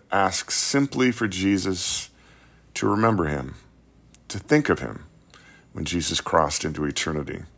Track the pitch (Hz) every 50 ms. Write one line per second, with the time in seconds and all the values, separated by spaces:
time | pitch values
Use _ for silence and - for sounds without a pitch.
0 | _ _ - 98 95 95 - - - - - - - - - 139 139 135 - 127
1 | 127 127 117 - 113 104 92 92 98 98 101 95 85 98 92 90 - - - -
2 | - - _ _ - - - - - - - _ _ _ _ - 110 104 104 107
3 | 113 113 107 95 82 76 73 69 65 - - - - - _ _ _ _ _ -
4 | _ - - - _ - - 98 - - 147 151 143 - 87 - - 55 - -
5 | - - _ - _ _ - - - - - - _ _ - 85 80 - 87 85
6 | 76 - 82 - - - 85 82 78 73 - - - 85 78 76 76 71 - -
7 | - - 78 76 69 65 - - 82 - -